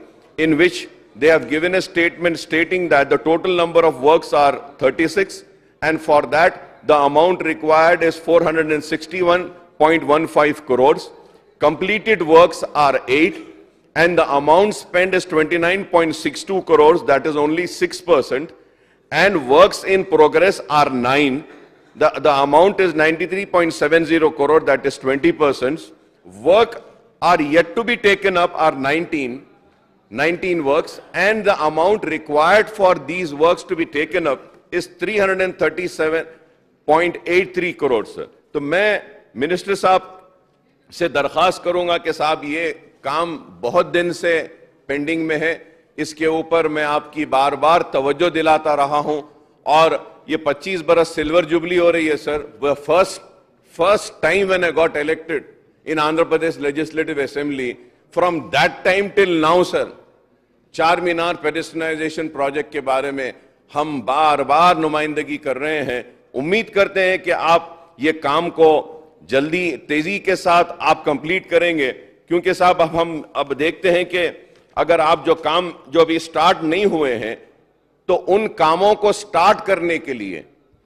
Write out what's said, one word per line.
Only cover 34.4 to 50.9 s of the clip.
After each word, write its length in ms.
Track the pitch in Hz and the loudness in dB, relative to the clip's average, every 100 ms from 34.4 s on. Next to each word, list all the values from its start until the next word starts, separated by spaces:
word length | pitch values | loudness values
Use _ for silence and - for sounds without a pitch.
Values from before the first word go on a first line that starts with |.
| - _ _ | -8 _ _
is 160 | 175 170 - | -8 -8 -8
three 180 | 180 214 | -6 -2
hundred 220 | 190 185 | 0 0
and 180 | 185 - | -2 -2
thirty-seven 640 | 160 156 175 - 156 160 160 - _ _ _ _ - | -2 -2 -6 -4 -2 -2 -6 -14 _ _ _ _ 0
point 300 | 156 175 - 151 | 2 2 -4 -2
eight 260 | 175 190 | -2 -2
three 180 | 185 175 | -4 -6
crores, 420 | - 139 117 98 | -4 -2 -2 -4
sir। 120 | - 78 _ _ | -10 -16 _ _
तो 60 | 151 | -8
मैं 420 | 143 170 214 202 - - _ 104 | -4 -2 0 -2 -6 -20 _ -6
मिनिस्टर 380 | 147 175 - | -4 -4 -4
साहब 580 | 196 190 185 - - _ _ _ _ _ _ _ | -2 0 0 -2 -20 _ _ _ _ _ _ _
से 160 | - 170 | -6 -4
दरख्वास्त 540 | 139 139 151 180 175 | -2 -4 0 0 0
करूंगा 360 | 175 175 175 170 | -4 -4 -2 -4
कि 140 | 160 | -4
साहब, 300 | 156 151 156 | -4 -4 -4
ये 260 | 147 151 165 147 - _ | -6 -6 -6 -8 -16 _
काम 320 | 135 147 170 151 - - | -6 -4 -4 -8 -16 -10
बहुत 240 | 117 175 170 | -4 0 0
दिन 260 | 160 175 | 0 -2
से 280 | 160 175 165 143 - _ _ - | -2 -2 -2 -4 -14 _ _ -8
पेंडिंग 380 | 139 147 165 160 | -6 -4 -4 -4
में 100 | 151 | -2
है, 440 | 160 160 - _ _ - | -2 -6 -10 _ _ -10
इसके 280 | 151 - 160 | -10 -4 -2
ऊपर 420 | 160 160 165 156 | -2 0 0 0
मैं 160 | 151 | -2
आपकी 400 | 151 147 147 151 | -2 -2 -4 -8
बार-बार 640 | 143 135 143 139 147 170 160 | -2 0 0 2 2 2 2
तवज्जो 380 | 147 135 143 175 | -2 -2 0 0
दिलाता 440 | 160 160 156 156 | 0 2 2 2
रहा 240 | 147 143 147 | 0 0 -2
हूं। 240 | 147 151 139 _ _ _ - | -2 -6 -8 _ _ _ 0
और 560 | 151 165 196 - - - | 4 4 2 -6 -18 -8
ये 80 | 156 | -6
पच्चीस 440 | 147 143 190 185 | -4 -4 -6 -4
बरस 340 | 156 | 0